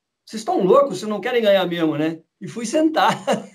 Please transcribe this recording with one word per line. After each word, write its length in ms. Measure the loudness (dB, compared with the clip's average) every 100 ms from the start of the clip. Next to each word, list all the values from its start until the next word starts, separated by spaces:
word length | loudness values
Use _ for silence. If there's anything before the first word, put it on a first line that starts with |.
| _ _ -14
Vocês 160 | -10
estão 200 | -4 0
loucos? 360 | 4 4 4 -2
Vocês 100 | -6
não 120 | -6
querem 200 | -2 0
ganhar 240 | 2 2 0
mesmo, 320 | 0 -2 0
né?" 220 | -4 -4 _ _
E 60 | -12
fui 180 | -10 -2
sentar. 520 | 0 2 2 2 0 -2 -4 -6